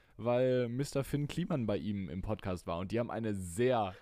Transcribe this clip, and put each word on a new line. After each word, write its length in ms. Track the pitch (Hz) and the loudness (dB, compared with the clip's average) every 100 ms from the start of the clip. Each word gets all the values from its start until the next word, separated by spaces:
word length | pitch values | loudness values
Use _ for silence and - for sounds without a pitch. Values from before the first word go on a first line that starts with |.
| _ - | _ -4
weil 520 | 113 123 127 127 120 | 2 4 4 4 2
Mister 340 | 120 139 139 | -2 -2 -2
Finn 240 | - 143 147 | 0 -2 -2
Kliman 380 | - 175 151 107 | -2 -2 0 0
bei 120 | 98 | 0
ihm 300 | 92 101 87 | 0 -2 -4
im 120 | 90 | -4
Podcast 460 | 101 107 98 90 - | -2 -2 -2 -4 -4
war. 100 | 85 | -4
Und 140 | 95 | -2
die 80 | 110 | -2
haben 100 | 120 | -2
eine 240 | 110 113 | -2 -2
sehr, 640 | 101 90 85 123 120 98 - | -2 -4 2 4 4 2 -4